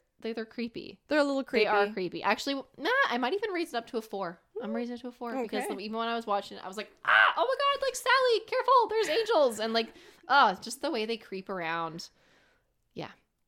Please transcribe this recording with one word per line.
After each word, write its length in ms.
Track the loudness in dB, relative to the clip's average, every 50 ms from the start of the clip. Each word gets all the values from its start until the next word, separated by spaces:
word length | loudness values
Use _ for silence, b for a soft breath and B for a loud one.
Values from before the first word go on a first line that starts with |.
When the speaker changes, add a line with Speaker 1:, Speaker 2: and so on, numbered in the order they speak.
| _ _ _ _
Speaker 1:
they, 120 | -10 -8 -8
they're 100 | -8 -10
creepy. 560 | -10 -8 -8 -8 -8 -8 -10 -14 -14 -16 -16 _ 0
Speaker 2:
They're 100 | 2 2
a 60 | 4
little 180 | 2 2 -2 -2 0
Speaker 1:
They 160 | 2 2 2
are 180 | 4 4 4 2
Speaker 2:
creepy. 80 | 2 0
Speaker 1:
creepy. 280 | -4 -6 -4 -6 -4 -2
Actually, 400 | 0 0 0 -2 -4 -6 -6 -8 -12 _
nah, 140 | -6 -2 0 2 2 2 2
I 80 | 0
might 160 | -2 -2 -2 -2
even 180 | -2 -4 -4 -4
raise 180 | -4 -4 -4 -6
it 40 |
up 100 | -8 -6 -6
to 80 | -6
a 60 | -8 -8
four. 380 | -8 -8 -8 -8 -8 -10 -12 _ _ -12 -10 -8
I'm 100 | -6 -6
raising 200 | -6 -6 -6 -8
it 60 | -10 -12
to 60 | -14
a 40 | -14
four 300 | -12 -10 -8 -6 -6 -6
because 220 | -4 -4 -4 -4 -4
Speaker 2:
Okay. 140 | -6 -8 -8
Speaker 1:
even 140 | -6 -6 -4
when 100 | -4 -2
I 60 | -4
was 120 | -4 -2
watching 300 | -2 -2 -2 -2 -4 -10
it, 80 | -14 -14
I 40 | -12
was 100 | -10 -10
like, 120 | -10 -12 _ _ 0
"Ah, 300 | 4 6 6 6 6 4
oh 80 | 2 0
my 320 | 0 0 0 0 0 0 0
God, 80 | -2
like, 80 | -4 -4
Sally, 460 | -2 2 2 4 4 4 4 2 2 0
careful, 400 | 0 -2 0 4 6 6 6 6 4
there's 200 | 2 0 0 2
angels." 500 | 0 0 0 2 4 4 4 4 2 0
And, 140 | -2 -2 0
like, 180 | 0 -2 -2 -6 B B B B B B 2
oh, 280 | 4 6 6 6 4 0 -6
just 180 | -12 -10 -6
the 100 | -4 -4
way 140 | -2 -2 -2
they 140 | -4 -4 -6
creep 320 | -8 -10 -12 -10 -8 -8
around. 580 | -8 -6 -4 -4 -4 -4 -4 -6 -8 -10 -14 -16 _ b b b b b b b b b b b b _ _ _ -14
Yeah. 160 | -14 -14 -14 -14 _ _ _ _ _ _